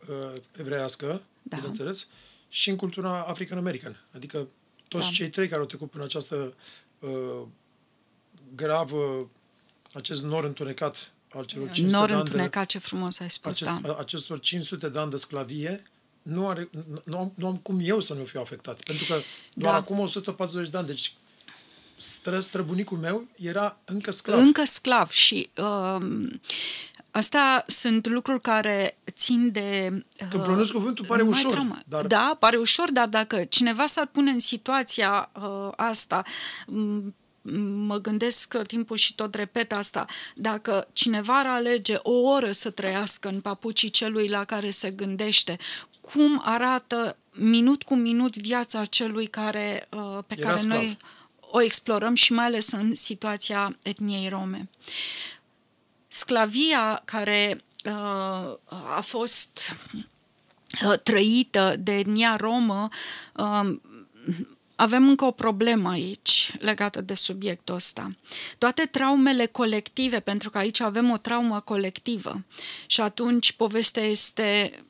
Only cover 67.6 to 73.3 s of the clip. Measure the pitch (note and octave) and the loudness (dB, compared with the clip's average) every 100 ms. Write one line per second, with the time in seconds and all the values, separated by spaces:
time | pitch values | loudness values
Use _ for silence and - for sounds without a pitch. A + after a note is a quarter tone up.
67.6 | - F3+ - - G3 F#3+ - - - - | -6 2 2 2 -4 -12 -14 -14 -12 0
68.6 | B3 B3+ D#4+ - C4+ C#4 C4+ B3+ A#3 - | 0 2 0 2 4 6 6 4 2 0
69.6 | A#3 G#3+ G#3 - C4 A#3+ G3 G3+ G#3 G#3+ | 0 0 -4 -2 0 0 -2 -4 -4 -2
70.6 | G3 G#3+ A3+ G#3 A#3+ A3+ - A#3+ A#3+ G#3 | 0 0 0 2 2 2 0 0 0 0
71.6 | - G#3 G3 - - A3+ - - F#3 - | -2 -2 -2 -4 -6 -6 -6 -10 -10 -16
72.6 | - - - - G#3+ G#3 A#3+ | -14 -14 -2 0 0 0 2